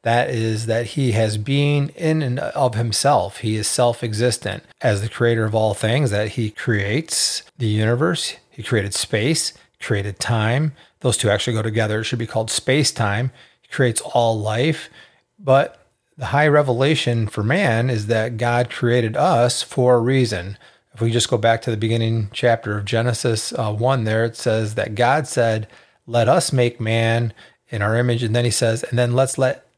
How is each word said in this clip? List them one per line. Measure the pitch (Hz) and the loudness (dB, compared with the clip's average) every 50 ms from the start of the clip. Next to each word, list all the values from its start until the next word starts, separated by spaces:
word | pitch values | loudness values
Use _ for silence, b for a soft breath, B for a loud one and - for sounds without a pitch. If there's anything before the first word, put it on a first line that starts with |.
That | _ 117 117 120 123 - | _ 2 2 2 2 0
is, | 127 113 113 113 110 107 113 | -2 -2 0 -2 -2 -2 -2
that | 113 110 117 120 | -2 -2 -2 -2
he | 110 - 147 135 123 | -4 -4 -2 0 2
has | 104 113 113 107 104 107 | 2 2 0 0 0 -4
being | 104 135 135 143 143 143 147 143 139 143 | -2 -2 0 2 2 2 2 0 -2 -4
in | - - 175 156 160 160 | -6 -4 -2 0 0 0
and | 147 123 123 - | -2 -2 -4 -4
of | - - - - 139 127 110 | -6 -6 -2 0 -2 0 0
himself. | 110 117 117 104 - - 139 - 107 90 95 - - | 0 -2 -2 -2 0 2 2 2 2 0 -2 -8 -6
He | - 107 110 | -4 -2 -2
is | 107 101 - | -2 -2 -2
self-existent | - - 123 120 117 - - 113 110 107 120 123 110 - - 101 95 - - _ - _ | 0 2 2 2 0 -2 -6 -6 -2 0 0 0 0 -2 -6 -8 -8 -8 -12 _ -14 _
as | - 117 104 98 | 0 0 0 0
the | 104 110 | -2 -6
creator | - - 120 117 117 113 110 | -2 0 2 2 2 2 0
of | 107 107 | 0 0
all | 113 110 107 98 | 2 2 0 0
things, | - - 110 117 143 151 113 | 0 0 0 0 2 0 0
that | 101 104 107 104 | 0 -2 -2 -2
he | - - 113 107 | -2 -4 -4 -4
creates | - - - - 113 101 98 101 110 151 160 - - - - - - - - - _ | -6 -6 -2 -2 0 0 0 -2 -2 -4 -4 -4 -4 -2 -2 -2 -4 -6 -10 -14 _
the | - 123 107 | -4 -2 0
universe. | 107 107 110 110 120 123 151 180 175 - - - - - _ _ | 0 2 2 2 2 2 0 0 0 -2 -4 -8 -10 -14 _ _
He | _ - 113 | _ -16 -4
created | - 123 104 95 101 - | -2 0 0 0 -2 -4
space, | - - - - 107 107 143 165 - - - b b b b b _ | -6 -4 -2 -2 0 0 0 0 0 -2 -6 b b b b b _
created | - - 110 101 98 104 92 _ | -4 -2 -2 -2 -2 -4 -6 _
time. | - - 120 110 107 110 120 139 156 151 139 b b b b b | -2 -2 0 2 2 2 2 0 0 -2 -4 b b b b b
Those | - 127 - | -2 -2 0
two | - - 104 | 2 2 2
actually | 104 104 - 127 113 | 2 2 0 -2 -2
go | 110 | -2
together. | 104 110 107 113 110 104 107 110 | -2 -2 0 0 0 0 -2 -4
It | 110 | -4
should | - - 113 | -4 -4 -6
be | 117 | -6
called | - - 113 110 110 | -4 -4 -4 -2 -2
space-time. | - - - - 131 151 143 - - - 113 101 101 110 127 127 b b b b b b | -4 -4 0 2 2 2 2 0 0 0 0 0 0 0 -2 -4 b b b b b b
He | b b | b b
creates | - - 135 120 107 - | 0 2 2 2 2 -2
all | - - - 120 117 113 113 | -6 -2 0 2 2 2 0
life. | 110 101 107 107 117 135 160 147 - - - B B B B B B B B _ _ | 0 -2 -2 0 0 0 0 0 -2 -8 -18 B B B B B B B B _ _
But | 202 139 131 139 - - - _ _ _ _ _ _ _ _ | 2 4 4 4 4 0 -6 _ _ _ _ _ _ _ _
the | - 120 | -12 -6
high | 101 139 143 151 151 | -2 2 2 4 6
revelation | 143 147 147 135 120 120 135 147 160 - - 127 117 117 110 104 | 4 4 4 2 2 2 2 2 2 0 0 0 0 0 -2 -2
for | - - 104 | -2 -2 -2
man | 113 147 190 202 - 113 113 120 131 | 0 0 0 2 2 2 2 0 0
is | 123 107 104 104 | -2 -2 -2 0
that | 113 110 110 123 120 107 | 0 0 0 -2 -4 -2
God | 120 120 120 120 123 113 | -2 0 2 0 0 -2
created | - - 123 120 120 123 113 110 113 | -4 -2 0 2 2 2 2 0 0
us | - 147 185 170 117 120 123 - - | 0 2 2 4 4 2 2 0 -2
for | - - - - 123 127 123 | -6 -4 -2 2 4 6 6
a | 120 | 4
reason. | 117 120 135 131 127 107 104 90 87 95 98 b b b b b b b | 4 2 2 2 2 0 -2 -6 -6 -10 -12 b b b b b b b
If | _ - | _ -2
we | 113 117 | -2 0
just | 113 117 - - | 2 0 2 2
go | 131 113 | 0 2
back | 107 117 113 113 | 4 2 2 2
to | - 127 | 0 -4
the | 113 | -4
beginning | 107 113 110 117 117 113 113 113 113 104 101 | -2 -2 0 0 0 0 0 0 -2 -2 -4
chapter | - - - 120 113 113 - 104 104 | -4 0 2 2 2 2 -2 -6 -4
of | 104 101 | -4 -4
Genesis, | 98 - 113 117 123 113 - - 123 113 104 - - | -2 -2 0 0 0 -2 -2 -2 -2 -2 -2 -4 -6
uh, | - - 117 104 | -6 -4 -4 -4
one | 107 107 117 127 135 127 110 | -2 0 0 0 0 0 0
there, | 110 110 110 113 | 0 0 0 0
it | 113 107 | -2 -4
says | - - 123 110 110 110 104 107 | -4 -2 0 0 0 -2 -2 -2
that | 113 101 104 107 | -4 -4 -4 0
God | 107 120 123 135 156 139 - | 0 2 2 2 0 0 -2
said, | - 131 117 113 110 110 107 b b b b b b b _ | 0 0 2 2 0 -2 -4 b b b b b b b _
"Let | - 117 120 117 120 | -2 0 2 4 4
us | 151 185 - - | 4 2 2 0
make | - 131 120 120 120 - | 2 2 2 0 0 -4
man | 110 110 113 113 117 113 113 120 120 113 B B B B B B _ _ | -4 -2 0 2 2 2 2 0 0 -2 B B B B B B _ _
in | 120 104 | -4 -2
our | 104 107 110 | 0 0 2
image." | 117 123 123 117 117 123 | 2 2 0 0 0 0
And | 110 107 | 0 0
then | 120 120 | 2 0
he | 117 | 0
says, | 110 - 123 113 113 113 | 0 0 0 0 0 -2
"And | - - 123 120 | -4 -2 0 0
then | 123 120 120 | 0 2 2
let's | 131 135 131 - - | 2 2 0 0 0
let | 131 127 - - _ _ _ | 0 0 0 -4 _ _ _